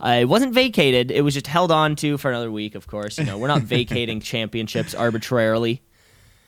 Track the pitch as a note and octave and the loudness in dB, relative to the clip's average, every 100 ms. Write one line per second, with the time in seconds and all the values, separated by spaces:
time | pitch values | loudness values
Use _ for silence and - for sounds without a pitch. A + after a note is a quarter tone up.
0 | - A#2+ B2 G3 C4 A#3+ C4 G#3+ C#3+ B2+ | 0 2 4 4 2 2 2 4 4 4
1 | B2 B2+ D3 C#3 - E3 F3+ D#3 D#3 D3+ | 2 2 2 0 -2 0 2 4 2 0
2 | D3+ C#3+ C#3 A#2+ A#2 G#2+ G#2+ G#2 - G#2 | -2 -2 -2 -2 -4 -6 -8 -10 -12 -8
3 | G#2 - - G2+ C3 C#3+ A2+ B2 A#2+ B2 | -8 -4 -4 -2 0 0 2 0 0 -2
4 | A#2 A2 - A#2 A2 A2+ A2 A#2 G#2+ - | -4 -6 -6 -6 -4 -4 -4 -4 -4 -2
5 | A#2 A2+ - B2+ A2 A2+ A#2 B2+ _ _ | 0 0 -2 2 2 2 0 -2 _ _
6 | _ _ _ _ | _ _ _ _